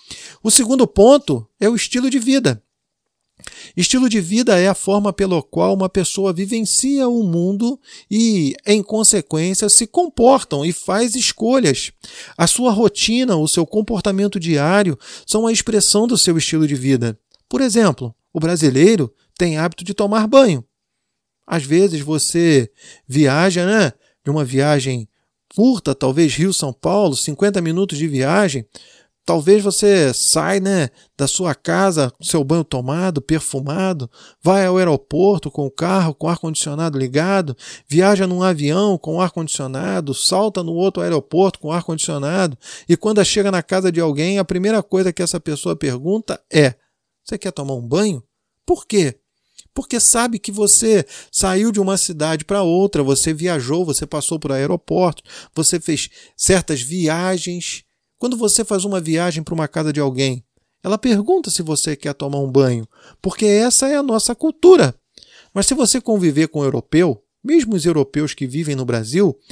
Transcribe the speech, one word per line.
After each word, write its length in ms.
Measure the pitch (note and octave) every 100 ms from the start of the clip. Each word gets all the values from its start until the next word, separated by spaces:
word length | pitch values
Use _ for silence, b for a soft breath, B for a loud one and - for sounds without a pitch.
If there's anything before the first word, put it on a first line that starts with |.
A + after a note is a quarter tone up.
| B B B B
O 80 | A3
segundo 340 | - A3+ C4 -
ponto 640 | - A3 C#4+ - B2 G#2+ -
é 120 | G#3
o 60 | A#3
estilo 340 | - B3 C4
de 100 | C4
vida. 420 | A3+ C4+ F#3 A2+ _ _ _ _ _ _ _ _ B B B -
Estilo 320 | F3 B3+ B3+
de 100 | G#3+
vida 400 | E3 A3 B3 F#3
é 80 | F#3
a 60 |
forma 400 | F3+ - G3+ G3+
pela 280 | - G3 E3+
qual 320 | - E3 F3+
uma 140 | F#3+ F#3
pessoa 460 | G3 E3 - G3
vivencia 720 | F3 G3 A3+ G#3+ - C4 C#4 B3+
o 160 | A#3
mundo 560 | G3 E3+ F3+ G3+ A#3 C4+ B B B
e, 460 | G#3+ A3+ G3+ C#3 - -
em 180 | G#3
consequência, 840 | G3 G#3+ G#3+ G3 - D#3 F3 F#3+ G#3
se 180 | - A3+
comportam 760 | - F4 - A#3+ C4+ - C#3+ D#3+
e 80 |
faz 420 | E3+ - G3 A#3+ B3+
escolhas. 800 | - - A3 C4 F3+ B2 - _ B B B B
A 80 | E3+
sua 280 | - B3
rotina, 640 | G#3 A3+ - - A#3+ B3+ E3+
o 100 | D3+
seu 180 | - D#3+
comportamento 720 | G#3+ G#3+ G#3 G3+ F#3+ G3+ G3
diário 600 | E3 D3 D3+ G3 F#3+ C3+ B B B
são 220 | G#3+ A3+
a 60 |
expressão 520 | A3+ - G#3+ - G#3 A#3
do 120 | G#3
seu 200 | - E3
estilo 300 | - D#3+ D3+
de 80 | C#3
vida. 420 | C3 B2+ A#2 G#2+ _ _ -
Por 140 | B3
exemplo, 520 | C4 G#3 G3+ C3+ A#2+ - _
o 60 | E3
brasileiro 720 | D#3+ F3 D3+ B2+ F#3 G#3+ A#2+ _ _ -
tem 220 | F3 D#3
hábito 260 | E3+ -
de 120 | F3+ G3
tomar 320 | G3+ A3 G#3+
banho. 360 | C4+ B3+ C3+ - _ _ _ _ _ _ _ -
Às 180 | E3
vezes 380 | C3+ E3+ G3 D#3+
você 680 | C#3+ D#3 - E3+ E3+ C#3+ A2+ B B B B
viaja, 580 | C3 C#3 C#3+ F#3+ F3 F3+
né, 260 | G#3+ D3+ - _ _
de 60 | -
uma 160 | D3+ C3
viagem 600 | C3 D3 C#3+ C3 B2 A2 _ _ _ _ -
curta, 400 | B3 A3 - C3+
talvez 400 | C3+ C#3 D#3+ A#2+
Rio-São 360 | F#3+ - D3
Paulo, 440 | - E3 G3 F#3 B2+
cinquenta 440 | - C#3+ G3+ G3
minutos 380 | E3 E3+ G3 C#3+
de 100 | D#3+
viagem. 560 | C3+ C3+ F#3+ G3 C3 A2 B B B B _ -
Talvez 380 | E3+ D3+ G#3
você 500 | G3 - G#3 F#3+ C#3
sai, 460 | A#2+ - D#3 D#3 G3
né, 300 | F#3+ F#3+ C3 b b -
da 100 | C#3
sua 280 | - F3+ -
casa 560 | - F3 G3 D#3+ B2+
com 120 | -
seu 200 | - E3
banho 200 | C#3 E3
tomado, 580 | D3+ C3 B2+ D#3+ F#3 D3
perfumado, 880 | - D#3+ - C#3 C#3 F3 F#3+ E3 A#2+ b b b
vai 260 | E3 G3 F#3
ao 100 | F#3
aeroporto 720 | F3 C#3+ - D3+ G3 F#3 C#3+
com 160 | - C#3
o 60 |
carro, 420 | - E3+ F#3+ D#3+
com 140 | C#3+ D#3+
o 20 |
ar-condicionado 680 | E3+ D#3+ D#3 D#3 D3 E3 C#3
ligado, 600 | C3 C#3 F3+ G3 D3+ A#2+ B B B
viaja 380 | D3+ F#3+ G3 F#3
num 160 | F3+
avião 560 | F#3 D#3+ C#3+ E3+ G#3 F3+
com 160 | D#3 E3
o 60 |
ar-condicionado, 920 | F#3 F3 D#3+ - C3 C3 G3 F#3 C#3+
salta 480 | C3 - F#3 G#3+ F#3
no 120 | E3
outro 280 | E3 F#3+ F#3
aeroporto 580 | F3 D#3 - E3 F#3+ -
com 100 | D3+
o 20 |
ar-condicionado, 840 | F3 F3 D#3+ - D3 C#3+ F#3 F3 B2 B B B
e 80 | F3
quando 280 | G#3+ G#3+ F#3
chega 240 | G#3+ G3
na 140 | F#3
casa 280 | - F#3+ F#3
de 80 | E3
alguém, 380 | D#3+ C#3+ E3+ G3+
a 80 | F3+
primeira 380 | F3+ G3+ A3
coisa 280 | - F#3+ F#3
que 120 | E3
essa 160 | E3+ F3
pessoa 360 | - D3 F3 E3
pergunta 640 | C#3+ B2 D#3 G#3+ G#3 - -
é: 240 | D#3+ C3+ - _ _ _ _ -
"Você 120 | -
quer 140 | F#3+
tomar 220 | D#3 C#3
um 140 | B2+ A#2+
banho?" 360 | D#3+ G#3+ C3+ - _ _ _ -
Por 200 | F4 -
quê? 300 | G#3 D3 - _ _ _ b b
Porque 260 | - - A#3
sabe 400 | - A#3 A#3+ A3
que 120 | -
você 540 | G3+ G3+ - A3 G3+ - B B
saiu 400 | - F#3+ F#3+ A3+
de 80 | G#3
uma 180 | F#3+ G3
cidade 460 | - D#3+ D#3 D#3+
pra 200 | - G3+
outra, 400 | F3 F3+ G3 E3
você 300 | C3+ C3+ D#3+
viajou, 520 | D#3 F3+ D#3+ B2 E3 E3+
você 200 | C#3 D3
passou 340 | D3+ - D#3+
por 120 | C#3+
aeroporto, 720 | C3+ C#3+ F3 - E3 F3+ - B B B
você 260 | - D#3 F3
fez 300 | - D3 - b b b
certas 460 | - F#3 E3 C#3+
viagens. 1000 | B2 F3+ D#3 E3 F#3 F#3 F3 F3 - - _ _ _ -
Quando 160 | A#3+ A#3+
você 300 | G#3+ - G#3+
faz 180 | G3
uma 160 | G3+ F#3+
viagem 440 | D#3+ D#3+ F3 D#3+
pra 100 | D3+
uma 140 | E3 D3+
casa 260 | D#3+ D3+
de 60 | D3
alguém, 440 | C#3 B2+ C3+ B2 - _ _ _
ela 140 | F3+ G#3
pergunta 540 | B3+ G#3 G#3 F#4 G#3+
se 100 | -
você 340 | D#3+ D3+ D#3 D3
quer 180 | D3
tomar 260 | C#3 C#3+ C#3+
um 120 | C3+
banho, 360 | C3 C3 A#2+ A2 b b b
porque 240 | F#3+ - G#3
essa 420 | G#3 A#3+ - C4+
é 80 | C#4+
a 60 |
nossa 320 | C#4 A3 -
cultura. 640 | A#3+ D#4+ - F4+ F4 C#3+ - _ - b b b
Mas 140 | G3 G3
se 80 | C4+
você 260 | A3+ C4
conviver 460 | A#3 G#3+ F3 C#3+ D#3+
com 140 | D3+
um 20 |
europeu, 600 | C#3 B2 - D#3 F3 A#2 _ _
mesmo 320 | A#3 E4 A3+ F#3+
os 100 | E3
europeus 480 | D#3 C3+ D3 D3+
que 140 | - C3
vivem 280 | C#3+ D3+ C3+
no 100 | B2
Brasil, 520 | A#2+ A2 E3 G3 - B